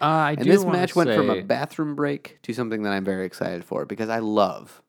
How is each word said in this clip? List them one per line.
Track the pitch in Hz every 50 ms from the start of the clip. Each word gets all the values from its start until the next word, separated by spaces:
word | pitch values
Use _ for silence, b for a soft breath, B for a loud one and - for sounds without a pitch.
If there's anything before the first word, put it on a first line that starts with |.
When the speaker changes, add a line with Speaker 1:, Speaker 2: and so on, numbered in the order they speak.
Speaker 1:
Uh, | 147
I | 151 160 160 156 143 151
Speaker 2:
And | 147 -
Speaker 1:
do | -
Speaker 2:
this | 185 202
Speaker 1:
wanna | 190 175 180 175
Speaker 2:
match | 180 180 -
went | 185 165 131
from | 110 107 104 101
a | 95
Speaker 1:
say | 95
Speaker 2:
bathroom | 98 98 120 123 147 156 - - 156 151 143
break | 143 147 143 143 139 - - - _
to | - -
something | 113 123 120 113 113 107
that | 104 104
I'm | 98 98 95
very | 98 95 95 95
excited | 87 - - 92 87 90 85 -
for | - - - -
because | - 104 107 110 110
I | 113 113
love | 113 107 107 104 101 92 - - - - - - _